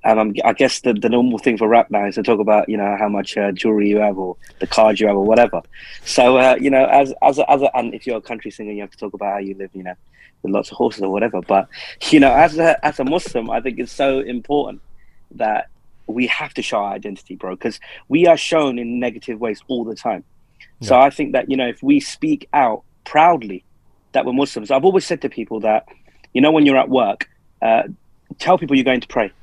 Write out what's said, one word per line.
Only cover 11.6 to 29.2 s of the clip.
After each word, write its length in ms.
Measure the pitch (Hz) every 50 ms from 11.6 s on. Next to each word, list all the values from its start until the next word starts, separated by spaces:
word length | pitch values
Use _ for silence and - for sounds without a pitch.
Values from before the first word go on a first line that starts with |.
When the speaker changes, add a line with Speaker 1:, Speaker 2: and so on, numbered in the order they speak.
| 95 - - - - - - - - -
Speaker 1:
you 100 | - 151
know, 140 | 139 135 120
as 240 | 139 160 170 151
a, 280 | 160 165 165 156 - -
as 140 | 151 143 -
a 60 | 135
Muslim, 440 | 131 156 180 - - - 123 113 113
I 100 | 110 117
think 200 | 117 131 117 -
it's 120 | 131 113
so 280 | - - 139 139 135 135
important 600 | - - 123 120 - - 143 147 139 104 104 95 - - - - - - _ - - _ -
that 340 | - 120 110 107 107 - - - _ _ - - - -
we 220 | - 110 120 127
have 260 | 117 - - 156 143 -
to 60 | -
show 160 | 131 - 127
our 160 | 107 101 101 98
identity, 420 | 98 104 104 101 - - _ 92
bro, 200 | 95 - 92 92
'cause 220 | - - 120 101 - - - - - _
we 200 | _ 131 160 175
are 100 | 175 165
shown 420 | 151 - - 175 160 151 139 123 120
in 200 | 120 117 120 123
negative 400 | 123 120 110 117 - - 117 107
ways 240 | 120 113 104 - _
all 160 | - 131 120 117
the 120 | 113 110
time. 280 | - - 120 104 87 - _ _ _ _ _ _ _ - _ _ _
So 140 | 123 104 131
Speaker 2:
Yeah. 80 | 127 135
Speaker 1:
I 60 | 139
think 220 | - - 151 -
that, 180 | 131 131 - -
you 60 | 135
know, 120 | 131 127
if 140 | 120 113 _
we 200 | - 135 147 143
speak 460 | 139 - - _ - 156 151 143 - _ -
out 300 | 147 135 117 110 - _ _ _ _ _
proudly 580 | - - 151 160 175 175 147 110 104 95 90 _ _ _ _ _ _ _ _ _ _
that 140 | - 135 131
we're 80 | - 123
Muslims, 360 | 135 143 139 - 120 107 101
I've 160 | 139 135 139
always 200 | 190 185 190 -
said 160 | - 175 147
to 80 | - 123
people 320 | - - 110 - 117 110
that, 260 | 104 110 107 110 - _ - _ _ _ _ _ - _ _
you 80 | 123
know, 100 | 135 151
when 160 | 160 156 151
you're 100 | 143 135
at 100 | 131 139
work, 400 | 139 131 127 117 98 101 - - _ _ _ _ _ _ _ 117
uh, 200 | 113 113 117 - - - _ _ _ _ _ _ _ -
tell 200 | _ - - 185 180
people 160 | 170 139 143
you're 100 | 135 123
going 160 | 131 131 123
to 60 | -
pray. 240 | _ - 127